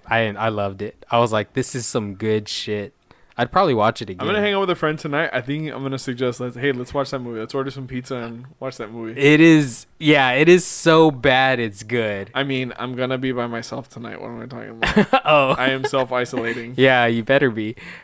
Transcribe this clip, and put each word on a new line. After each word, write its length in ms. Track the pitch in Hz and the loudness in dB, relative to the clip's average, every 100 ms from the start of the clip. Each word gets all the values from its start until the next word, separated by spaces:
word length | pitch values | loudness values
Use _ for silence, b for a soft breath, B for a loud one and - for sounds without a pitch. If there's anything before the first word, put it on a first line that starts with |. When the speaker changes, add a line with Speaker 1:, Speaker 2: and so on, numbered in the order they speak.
| - | -2
Speaker 1:
I, 200 | 113 110 | 0 0
I 200 | 101 113 | -2 -2
loved 320 | 104 101 95 | -2 -4 -6
it. 220 | 104 - - | -12 -12 -2
I 80 | 117 | 2
was 120 | 117 | 2
like, 200 | 110 104 | 0 -4
"This 200 | - - | -6 -6
is 120 | 127 117 | -6 -4
some 280 | 123 104 | -4 -6
good 340 | 95 107 107 104 | -6 -2 -2 -4
shit." 440 | - - 104 101 _ _ b b b | -10 -6 -8 -8 _ _ b b b
I'd 140 | 120 | -2
probably 220 | 185 190 | 2 2
watch 260 | 117 107 - | 2 2 0
it 80 | 101 | -8
again. 140 | 92 | -8
Speaker 2:
I'm 40 | 139 | -4
gonna 140 | 208 | -2
hang 140 | 208 | 0
out 60 | 196 | 0
with 100 | 190 | -2
a 40 | |
friend 240 | 175 156 156 | -2 -2 -4
tonight. 300 | 156 143 160 | -4 -4 -2
I 80 | 127 | -4
think 280 | 123 147 156 | -4 -6 -6
I'm 100 | 131 | -8
gonna 160 | 135 135 | -8 -8
suggest, 420 | - 123 127 120 | -6 -4 -4 -4
let's, 160 | 123 120 | -8 -4
"Hey, 160 | 143 | -4
let's 200 | 123 123 | -2 -4
watch 160 | 143 131 | -6 -4
that 80 | 135 | -6
movie. 180 | 123 113 | -8 -8
Let's 160 | 123 | -6
order 160 | 139 135 | -6 -6
some 160 | 135 127 | -8 -10
pizza 300 | 127 127 127 | -10 -8 -8
and 300 | 117 117 131 - | -10 -12 -18 -12
watch 200 | 131 - | -12 -10
that 120 | 107 | -12
movie." 300 | 117 113 123 | -10 -10 2
Speaker 1:
It 200 | 139 151 | 4 8
is, 460 | 165 156 139 113 - - | 8 8 4 -4 -8 -2
yeah, 320 | 151 147 131 | 2 4 4
it 160 | 127 156 | 4 6
is 160 | 180 | 6
so 460 | - - 170 160 160 | 4 -2 4 6 6
bad 480 | 131 135 131 131 127 | 4 2 4 2 0
it's 220 | 113 101 | -2 -6
good. 460 | 110 120 110 101 101 | -4 -2 -2 -4 -6
Speaker 2:
I 80 | 127 | -4
mean, 300 | 139 131 127 - | -4 -4 -6 -8
I'm 180 | 123 127 | -8 -6
gonna 220 | 127 131 | -4 -4
be 120 | 131 | -4
by 140 | 123 120 | -4 -4
myself 420 | 117 117 117 117 | -6 -10 -12 -12
tonight. 300 | 123 113 98 | -14 -14 -14
What 100 | - | -14
am 100 | 117 | -14
I 60 | 117 | -14
talking 240 | - 107 | -14 -16
about? 520 | 113 - 208 - 262 | -6 0 2 4 2
Speaker 1:
<laughs> 40 | - | 6
Oh. 240 | 151 135 | 6 6
Speaker 2:
I 180 | 135 131 | 2 0
am 160 | 135 | 0
self-isolating. 880 | 139 135 123 127 120 123 117 120 117 | -2 -2 0 0 -2 -4 -6 -6 -6
Speaker 1:
<laughs> 40 | 127 | 2
Yeah, 260 | 131 127 120 | 4 6 4
you 160 | 117 | 0
better 280 | 110 135 135 | 2 2 2
be. 260 | 110 107 107 B B | 0 -6 -8 B B